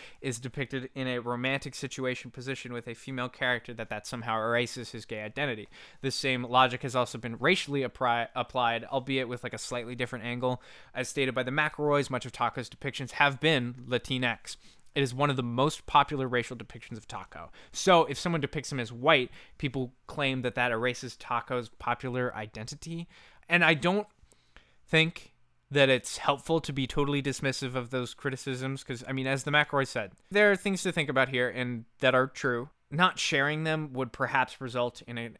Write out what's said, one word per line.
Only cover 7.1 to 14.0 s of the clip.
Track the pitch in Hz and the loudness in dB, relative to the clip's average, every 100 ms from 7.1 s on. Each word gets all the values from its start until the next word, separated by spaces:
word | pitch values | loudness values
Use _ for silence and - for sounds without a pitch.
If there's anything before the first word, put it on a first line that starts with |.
| 120 | -2
been | 117 113 | -8 0
racially | 131 190 - 143 | 2 2 0 -2
appri-, | 123 - 123 117 117 | -2 0 2 2 0
applied, | 131 123 131 120 117 | -4 -2 0 2 0
albeit | 117 135 131 131 123 | -2 -4 0 -2 -2
with, | 123 | -6
like, | - | -8
a | 113 | -8
slightly | - 123 117 | -6 -6 -6
different | 123 123 123 | -6 -4 -4
angle. | 120 120 127 127 - - - | -6 -2 0 -2 -6 -20 -12
As | 123 123 | -6 -4
stated | - 131 | 0 0
by | 123 | 0
the | 127 | 0
McElroys, | 143 151 - 147 143 135 | 0 0 0 2 2 2
much | 127 | -4
of | 123 | -6
Tako's | - 120 131 117 | -2 -2 -2 -10
depictions | - 139 - 127 | -8 -8 -6 -10
have | - 143 135 | 4 4 4
been | 156 147 120 123 120 | 2 2 0 -8 -2
Latinx. | 123 | -2